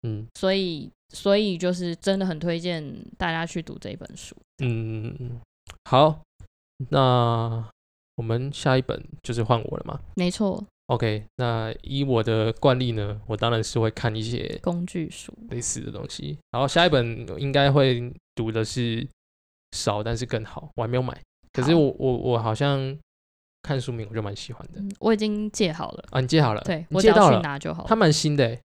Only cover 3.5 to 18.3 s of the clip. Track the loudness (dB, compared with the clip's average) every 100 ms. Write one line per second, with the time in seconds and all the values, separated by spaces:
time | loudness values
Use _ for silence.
3.5 | -6 -8 -12 -12 -14 -16 -18 -20 -20 _
4.5 | _ -2 -2 -4 -6 -8 -10 -10 -12 -16
5.5 | _ -20 -20 2 6 6 4 -10 _ -20
6.5 | _ _ _ 0 4 6 6 4 2 0
7.5 | -4 -8 _ _ _ _ -8 -2 -2 -2
8.5 | -2 2 2 0 -6 -8 -14 -6 -4 2
9.5 | 0 0 -8 -8 -10 -8 -2 -2 0 -2
10.5 | -2 -8 _ -2 0 0 -2 -6 -4 -2
11.5 | 0 -4 -8 -6 -2 2 2 2 2 0
12.5 | 2 4 4 0 -2 -4 -6 -6 -2 0
13.5 | 0 0 0 0 0 -4 -2 -4 -6 -6
14.5 | -4 -4 -4 -4 -6 -8 -10 -18 -18 -12
15.5 | -8 -6 -8 -8 -10 -12 -10 -10 -12 _
16.5 | -4 0 4 4 4 0 -6 -10 -6 0
17.5 | 2 4 6 4 2 -4 -12 _